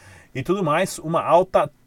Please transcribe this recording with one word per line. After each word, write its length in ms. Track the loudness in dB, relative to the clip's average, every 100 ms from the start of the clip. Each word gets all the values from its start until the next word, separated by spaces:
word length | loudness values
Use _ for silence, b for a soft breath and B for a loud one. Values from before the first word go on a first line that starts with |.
| b b b
E 80 | -12
tudo 220 | -6 -4
mais, 340 | 0 -2 -2 -6
uma 240 | -4 -4
alta 480 | 2 2 4 0 -2 _